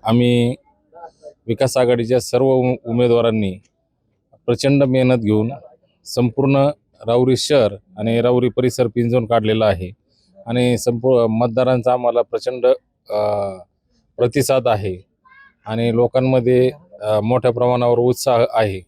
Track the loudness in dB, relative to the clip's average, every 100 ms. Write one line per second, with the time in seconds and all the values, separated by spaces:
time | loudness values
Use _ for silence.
0 | 0 2 2 2 0 -4 _ _ _ -20
1 | -20 _ -20 -20 -8 -2 -2 0 0 0
2 | 0 -2 0 0 2 2 0 -2 -4 0
3 | 2 4 2 0 -4 -6 _ _ _ _
4 | _ _ _ _ -6 -2 0 2 2 2
5 | 2 2 2 0 0 -6 -18 _ _ _
6 | -10 -2 -2 0 0 2 0 -2 _ _
7 | -2 0 2 0 0 2 2 -2 _ -6
8 | -2 0 2 2 0 0 -2 0 -2 0
9 | 0 0 0 0 0 0 0 0 -6 -14
10 | _ _ _ _ -6 -2 0 0 -2 -2
11 | 2 2 2 0 0 0 0 0 0 0
12 | 0 0 -2 -4 -6 -2 0 0 _ _
13 | _ -4 -2 -2 -6 -10 -18 _ _ _
14 | _ -4 -2 0 0 0 0 -2 -4 -10
15 | _ _ _ -20 -20 _ -8 -4 0 0
16 | 0 0 0 0 2 2 2 -2 _ -12
17 | -2 -2 0 0 0 0 0 0 2 2
18 | 2 0 0 0 2 0 -2 -4